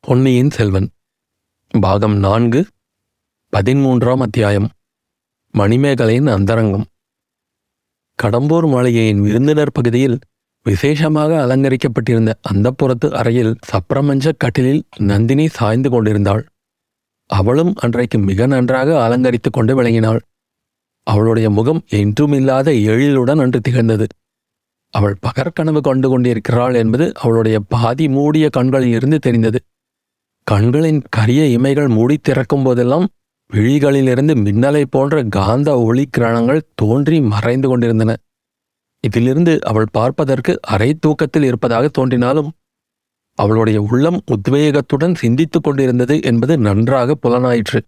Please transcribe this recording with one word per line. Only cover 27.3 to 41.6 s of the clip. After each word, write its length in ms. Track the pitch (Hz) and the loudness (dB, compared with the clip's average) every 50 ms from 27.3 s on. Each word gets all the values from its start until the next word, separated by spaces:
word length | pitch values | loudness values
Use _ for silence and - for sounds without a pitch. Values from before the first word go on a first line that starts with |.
| 113 113 110 110 110 107 | 2 2 2 2 0 -2
பாதி 480 | 101 - - 120 117 113 123 135 160 147 | -2 -2 -2 -2 0 0 0 0 -2 0
மூடிய 400 | 131 139 143 147 147 156 156 151 | 0 0 0 0 2 2 0 0
கண்களில் 440 | - 131 123 131 131 135 127 123 | 0 0 0 0 0 0 0 0
இருந்து 260 | 117 113 123 139 156 151 | 0 0 0 0 0 0
தெரிந்தது. 460 | - 131 117 117 110 110 107 127 _ _ _ _ _ _ _ _ _ _ _ _ _ _ _ _ _ | 0 0 0 2 0 0 -2 -4 _ _ _ _ _ _ _ _ _ _ _ _ _ _ _ _ _
கண்களின் 580 | - 107 98 107 120 127 147 160 160 156 147 - - | -2 0 2 2 2 2 2 0 0 0 -2 -4 -4
கரிய 480 | - 113 107 110 127 143 156 143 120 117 | -2 0 0 2 2 2 2 2 2 0
இமைகள் 300 | 131 139 139 143 147 135 | 0 0 0 0 0 2
மூடி 300 | 113 107 117 127 147 151 | 2 2 2 2 0 0
திறக்கும் 440 | _ - 135 131 127 - 147 139 | _ -2 -2 -2 0 -2 -2 0
போதெல்லாம் 460 | 131 131 123 120 120 123 139 165 190 202 _ _ _ _ _ _ _ _ | 0 0 0 0 0 0 0 0 0 -4 _ _ _ _ _ _ _ _
விழிகளிலிருந்து 840 | - 104 104 117 139 151 139 143 139 139 135 131 123 123 139 151 156 | -2 0 2 2 2 2 2 2 2 2 2 2 2 2 2 0 2
மின்னலை 500 | 123 101 101 101 113 123 139 147 151 139 131 | 0 0 0 0 2 2 2 2 0 -2 0
போன்ற 320 | - 135 135 143 160 151 | 0 -2 0 0 0 -2
காந்த 560 | 127 107 98 98 95 95 113 131 143 156 143 123 | -2 -2 -2 -2 0 0 0 0 0 0 0 0
ஒளி 300 | 117 110 117 127 143 135 - 127 | 2 2 0 0 -2 -2 -2 -2
கிரணங்கள் 420 | 120 113 117 117 117 120 143 156 151 _ _ | 0 0 0 0 0 0 0 -2 -4 _ _
தோன்றி 460 | - 107 104 117 139 143 147 160 160 | -4 -2 0 0 0 0 0 0 0
மறைந்து 480 | 139 110 104 104 110 120 123 131 135 131 | 0 0 -2 -2 -2 -2 -2 0 0 0
கொண்டிருந்தன. 480 | 127 123 120 117 113 110 110 110 113 - _ _ _ _ _ _ _ _ _ _ _ _ _ _ _ _ | 0 0 0 0 0 0 0 -2 -2 -6 _ _ _ _ _ _ _ _ _ _ _ _ _ _ _ _
இதிலிருந்து 600 | - - 101 117 117 127 131 156 175 170 160 - | -8 -2 -2 0 0 0 0 2 2 2 0 0
அவள் 240 | - - 107 110 110 107 | 0 -2 0 0 -2 0
பார்ப்பதற்கு 640 | - 117 113 131 147 - 156 135 135 127 - - - - | -2 -2 -2 -2 -2 -2 -2 -2 -2 -2 -2 -4 -4 -4
அரை 320 | - - 113 101 110 131 156 | -4 -4 -2 -2 0 -2 -2
தூக்கத்தில் 480 | 160 - 156 151 - 165 135 - 156 | 0 0 -2 0 0 -4 -2 0 0
இருப்பதாக 460 | 147 131 120 110 | 0 0 0 -2